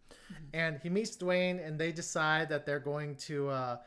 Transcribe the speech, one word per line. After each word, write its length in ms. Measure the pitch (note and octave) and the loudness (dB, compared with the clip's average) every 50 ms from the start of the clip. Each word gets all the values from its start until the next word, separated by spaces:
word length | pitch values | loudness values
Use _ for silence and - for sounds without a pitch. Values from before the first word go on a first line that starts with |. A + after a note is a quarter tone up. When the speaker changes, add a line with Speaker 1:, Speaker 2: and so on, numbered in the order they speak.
| _ - | _ -20
Speaker 1:
Mm-hmm. 340 | - - - - F3 D3+ D#3+ C3+ - | -20 -20 -18 -16 -14 -14 -12 -6 -2
Speaker 2:
And 260 | D#3+ E3 E3 D#3 C#3 - | 0 0 0 0 -2 -2
he 60 | E3+ | 0
meets 260 | F3+ G#3 A3+ G#3+ - | 0 2 0 0 -4
Dwayne, 480 | - F3+ F3+ F3+ F3+ F3+ F3+ F3+ F3+ D#3+ | -2 0 2 4 4 4 4 2 0 -2
and 140 | D#3 D#3 D3+ | -6 -2 0
they 140 | D#3+ E3+ D#3+ | 0 0 0
decide 560 | E3+ E3 - - F3 D#3 D#3 D#3 D#3+ D#3+ D#3 | -2 -4 -2 0 2 4 4 4 4 4 2
that 160 | D#3 C#3+ D3 | 0 0 0
they're 160 | D3+ C#3+ D3 | 0 -2 -2
going 360 | B2+ D3 C#3+ D3 D3+ D3 C#3+ | 0 -2 -2 -2 -4 -4 -6
to, 340 | C#3 - - D#3 C#3+ C#3 C#3 | -8 -8 -4 -2 0 0 0
uh, 280 | C3+ C3 B2+ B2 A#2+ A#2+ - | 0 0 0 -2 -4 -6 -8